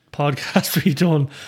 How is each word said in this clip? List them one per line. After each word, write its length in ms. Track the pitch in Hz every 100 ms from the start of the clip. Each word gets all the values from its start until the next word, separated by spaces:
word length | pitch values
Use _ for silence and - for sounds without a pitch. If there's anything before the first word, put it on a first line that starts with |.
| _
podcast 720 | - 147 131 - 190 - 165
<laughs> 0 |
we 100 | 185
done, 340 | 135 175 156 135 -